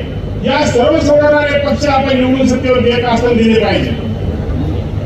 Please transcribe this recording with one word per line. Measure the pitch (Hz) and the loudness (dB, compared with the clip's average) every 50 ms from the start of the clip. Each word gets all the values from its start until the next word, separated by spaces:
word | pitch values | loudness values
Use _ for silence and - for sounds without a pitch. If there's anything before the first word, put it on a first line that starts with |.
| - - - - - - - - - | -6 -8 -8 -8 -8 -8 -6 -4 -2
या | 247 269 294 302 | -2 0 0 0
सर्व | - - 240 240 302 320 311 | 0 0 2 2 2 2 2
सोडवणारे | 294 285 294 294 294 294 302 294 294 285 285 285 | 2 2 4 4 4 4 2 2 2 0 0 -2
पक्ष | 262 254 233 - 294 | 0 -2 -2 -2 0
आपण | 294 269 269 277 262 262 | 0 0 0 0 0 0
निवडून | 247 254 254 262 269 262 | 0 2 2 2 2 2
सत्तेवर | - 220 - - 254 254 247 | 2 0 0 0 0 2 2
देत | 214 233 233 240 240 | 2 2 0 0 0
असताना | 247 233 - 240 240 | 0 0 2 2 2
दिले | 240 220 226 226 220 220 | 2 4 4 4 4 2
पाहिजे. | 202 196 185 - - - - - - 226 - - - - - - - - - - - - - - - - - - - | 2 0 0 0 -2 -2 -4 -4 -6 -6 -6 -4 -4 -4 -4 -4 -4 -4 -4 -4 -2 -4 -4 -4 -4 -6 -6 -6 -6